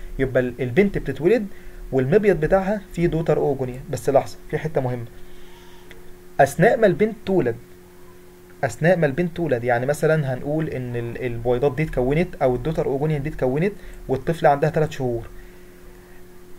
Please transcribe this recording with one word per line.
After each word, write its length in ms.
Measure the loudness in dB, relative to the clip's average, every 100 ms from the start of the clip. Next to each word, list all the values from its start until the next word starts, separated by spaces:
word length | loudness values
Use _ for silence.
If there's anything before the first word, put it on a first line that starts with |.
| -8 -2
يبقى 240 | 0 2
ال-، 120 | 0 -2
البنت 380 | 0 4 2 2
بتتولد 480 | -4 0 2 2 0 -10 -14 -12 -2
والمبيض 480 | 0 4 4 4 2
بتاعها 400 | 4 2 2 -4 -4
فيه 140 | -2 0
دوتر 320 | 0 2 2
أوجونيوم. 420 | 2 0 -4 -6 -8
بس 200 | -6 2
لحظة، 260 | 2 2 -8 -6
في 80 | -4
حتة 220 | -2 -2
مهمة، 260 | -2 -4 -8 -14 -14 -14 -16 -18 -18 -20 -18 -18 -16 -18 -4 2
أثناء 360 | 2 6 4 6
ما 100 | 4
البنت 280 | 4 0 -2 0
تولد، 300 | 2 2 -2 -8 -20 -20 -20 -20 -20 -20 -20 -20 -4
أثناء 320 | -4 2 4 4
ما 100 | 4
البنت 300 | 2 -2 -2
تولد، 280 | 0 0
يعني 220 | 2 2 2
مثلا 480 | 2 2 2 0
هنقول 340 | -4 -2 -2 -2
إن 280 | -4 -6 -6
ال-، 300 | -6 -4 -4
البويضات 480 | -2 0 2 2
دي 80 | 2
اتكونت 520 | -2 0 2 2 0 0
أو 120 | 0
الدوتر 320 | 2 0 -2 0
أوجونيوم 360 | 0 0 -2
دي 60 | -4
اتكونت 440 | -2 0 2 0 -2 -14 -10 -4
والطفلة 400 | -4 -2 2 4
عندها 220 | 4 2
تلات 220 | 2 0
شهور، 300 | 0 -2 -4 -6 -14 -18 -20 -20 -20 -20 -20 -20 -20 -18 -20 -10